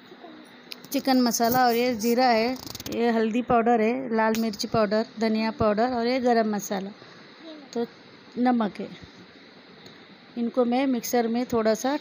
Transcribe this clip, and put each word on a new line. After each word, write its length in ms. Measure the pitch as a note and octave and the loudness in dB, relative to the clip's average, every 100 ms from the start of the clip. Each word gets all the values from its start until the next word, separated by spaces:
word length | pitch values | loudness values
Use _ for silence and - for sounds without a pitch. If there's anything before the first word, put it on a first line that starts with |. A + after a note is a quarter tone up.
| - - - - - - - - - | -20 -20 -20 -20 -20 -20 -20 -20 -6
चिकन 300 | C#4 C4+ B3+ | -2 2 2
मसाला 440 | A#3+ A3+ A#3 B3 B3 | 2 2 2 4 4
और 100 | A#3 | 2
ये 180 | B3 A3+ | 0 0
जीरा 300 | A#3 A#3 B3+ | 0 2 4
है, 300 | A3+ A#3 B3+ - - - | 2 0 -4 -10 -14 -8
ये 180 | A3 A#3 | -2 0
हल्दी 300 | A3+ A3+ A#3+ | 2 0 0
पाउडर 380 | A#3+ A#3+ A3+ A#3+ | 2 2 4 2
है, 340 | G#3+ B3+ C4 A3 | 2 0 -2 0
लाल 200 | A3 A3 | 0 0
मिर्ची 320 | A3+ G#3 A3+ | -4 -6 -4
पाउडर, 380 | A3+ G#3 G#3+ A3+ A3 | 0 0 0 -2 -4
धनिया 320 | A3 A3 A3 | -2 0 -2
पाउडर 400 | A3 G#3+ G#3 B3 | 0 0 2 0
और 140 | A#3+ A#3 | 0 -2
ये 120 | B3+ | 0
गरम 280 | B3 A#3 A3 | 2 2 2
मसाला, 400 | G#3 - G3 G3 - - - - - D#4+ D#4 C#4 | -2 -4 -6 -8 -14 -20 -20 -20 -20 -20 -20 -10
तो 120 | A#3 A#3 - - - - - | -8 -8 -10 -20 -20 -12 0
नमक 400 | B3 A#3+ G#3 - | 2 2 0 -4
है। 80 | F#3+ F3 - - - - - - - - - - - - - A#3+ | -12 -14 -20 -20 -20 -20 -20 -20 -20 -20 -20 -20 -20 -20 -14 -6
इनको 280 | A#3 C4 A#3+ | -2 0 2
मैं 200 | B3 C#4 | 2 0
मिक्सर 400 | A#3+ - A#3+ A3+ | -2 0 0 0
में 180 | A#3 B3 | -2 -2
थोड़ा 260 | A#3 A3 G#3+ | 0 2 0
सा 200 | C4 C#4+ | 0 -4